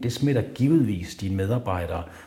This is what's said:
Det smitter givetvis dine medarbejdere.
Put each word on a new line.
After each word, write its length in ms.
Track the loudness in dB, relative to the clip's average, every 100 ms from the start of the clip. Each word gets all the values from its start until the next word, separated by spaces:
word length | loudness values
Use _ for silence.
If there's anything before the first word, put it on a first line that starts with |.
Det 100 | -2
smitter 300 | 0 2 2 0
givetvis 600 | 0 4 4 4 0 -6
dine 220 | -6 -2 0
medarbejdere. 680 | 0 0 0 -2 -2 -4 -8 -14